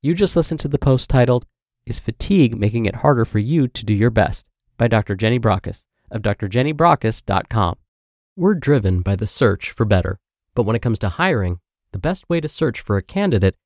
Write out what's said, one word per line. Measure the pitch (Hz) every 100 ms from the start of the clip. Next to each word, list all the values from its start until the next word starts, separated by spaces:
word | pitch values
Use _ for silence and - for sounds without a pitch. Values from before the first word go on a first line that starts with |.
You | 139
just | 175 196 -
listened | 160 160
to | 147
the | 143
post | - 131 -
titled, | 131 120 123 - _ _ _ -
"Is | 113
Fatigue | - - - 196 127 117
Making | 104 117 107
It | -
Harder | 143 131 117
for | 107
You | 107 165 131
to | - 104
Do |
Your | 104 117
Best?" | 113 85 - _ _ _ _
by | 117
Doctor | 113 101 98
Jenny | 110 123
Brockis | 113 95 95 95 _ _ _
of | 113
Doctor | 101 101 101
Jenny | 113 135
Brockis | 151 165 156 113 110 -
dot | 95 -
com. | 113 90 - _ _ _ _ _ -
We're | 180
driven | 190 165 143 98 92
by | 92 98
the | 107
search | - 123 101 -
for | - 110
better. | 98 85 92 _ _ _
But | -
when | 104 113
it |
comes | 123 107
to | 101
hiring, | - 180 135 92 87 _ _ _
the | 95
best | 151 185 -
way | 170
to | 151
search | - 160 -
for | - 101
a |
candidate | - 196 202 117 98 -